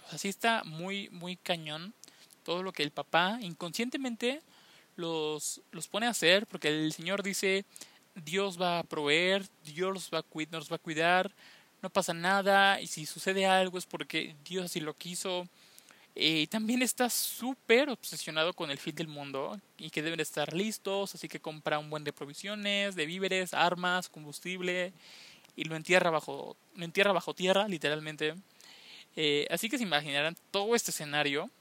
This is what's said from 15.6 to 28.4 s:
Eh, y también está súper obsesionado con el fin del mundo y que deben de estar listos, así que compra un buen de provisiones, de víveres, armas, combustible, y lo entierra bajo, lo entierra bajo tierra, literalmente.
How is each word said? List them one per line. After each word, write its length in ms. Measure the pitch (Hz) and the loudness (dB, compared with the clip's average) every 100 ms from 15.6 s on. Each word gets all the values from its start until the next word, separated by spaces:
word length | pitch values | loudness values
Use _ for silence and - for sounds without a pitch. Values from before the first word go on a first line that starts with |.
| - - - - - - | -20 -20 -20 -20 -14 2
Eh, 260 | 147 160 | 2 4
y 60 | 151 | 0
también 340 | 220 220 254 | 0 0 2
está 280 | 247 - 240 | 0 0 0
súper 800 | - - - 247 269 - 233 294 | 0 -4 -4 -6 -6 4 4 4
obsesionado 640 | 226 - 160 - 156 165 | -2 -8 -8 -4 0 0
con 180 | 175 160 | 0 -6
el 60 | 139 | -4
fin 180 | 165 156 | -6 -6
del 120 | 160 | -8
mundo 500 | 147 143 135 147 208 _ - | -8 -6 -6 -6 -8 _ -16
y 120 | 156 | -6
que 120 | 165 | -4
deben 160 | 156 165 | -2 -4
de 60 | |
estar 300 | 151 156 143 | -4 -2 -2
listos, 600 | 160 214 - 196 196 196 - | -2 -2 -4 -4 -4 -4 -8
así 120 | 160 | -12
que 140 | 170 | -10
compra 380 | 160 156 156 151 | -10 -6 -2 -2
un 100 | 151 | -2
buen 140 | 151 147 | -6 -6
de 80 | |
provisiones, 840 | - 143 143 196 208 202 202 202 180 | -8 -10 -10 -8 -4 0 0 0 -2
de 100 | 151 | -2
víveres, 480 | 185 190 185 185 | 0 0 0 0
armas, 540 | 139 170 175 180 180 - | 2 2 2 0 0 -2
combustible, 840 | 160 151 - 175 185 180 180 180 - - - - - - - | -14 -14 -12 -8 -4 -2 -2 -4 -6 -20 -20 -20 -20 -18 -10
y 100 | 160 | -6
lo 100 | 160 | -6
entierra 340 | 160 180 175 | 4 6 6
bajo, 460 | 156 143 139 - - _ 190 | 0 -2 -10 -10 -14 _ -10
lo 100 | 170 | -4
entierra 260 | 190 202 | 4 4
bajo 220 | 180 - | 4 0
tierra, 340 | 147 180 196 208 | -2 4 4 2
literalmente. 680 | 165 147 156 156 151 151 175 | 0 0 0 -4 -2 -2 -4